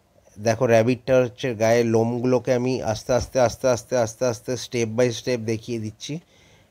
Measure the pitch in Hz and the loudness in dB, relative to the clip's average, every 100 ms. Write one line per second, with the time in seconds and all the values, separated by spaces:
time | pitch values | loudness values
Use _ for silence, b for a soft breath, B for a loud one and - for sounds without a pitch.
0 | _ _ _ - 107 110 127 113 113 120 | _ _ _ -6 -2 0 4 4 4 0
1 | - 127 123 117 135 110 113 117 117 113 | 2 2 2 -2 -6 0 2 2 4 4
2 | 113 120 123 127 117 127 123 127 82 110 | 2 0 0 0 0 0 0 -2 -4 -4
3 | - 123 117 131 117 - 131 120 - 127 | -2 -2 0 0 0 0 -2 -2 -2 -2
4 | 113 - 127 113 - 123 - 120 113 110 | -2 -2 -4 -4 -6 -8 -6 -4 -2 0
5 | 123 110 - 123 110 110 - 117 110 107 | 0 0 -4 -4 -4 -6 -6 -8 -8 -10
6 | - 151 - b b b b | -12 -12 -12 b b b b